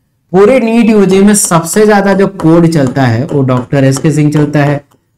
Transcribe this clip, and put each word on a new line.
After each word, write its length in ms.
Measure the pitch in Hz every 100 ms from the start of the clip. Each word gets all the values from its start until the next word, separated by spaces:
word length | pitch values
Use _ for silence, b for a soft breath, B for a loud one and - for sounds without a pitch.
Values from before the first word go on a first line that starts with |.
| _ _ _
पूरे 280 | 180 208 262
नीट 260 | 226 233 220
यूजी 360 | 214 190 190
में 140 | 202 208
सबसे 500 | - 170 165 214 214
ज्यादा 280 | 208 196
जो 140 | 190 190
कोड 400 | - 160 170 165
चलता 360 | 160 131 131
है 220 | 127 113 147
वो 160 | 147
doctor 420 | 131 127 120 143
एसके 280 | 135 135 165
सिंह 200 | 147 147
चलता 280 | 151 147 151
है, 180 | 143 143 _ _ _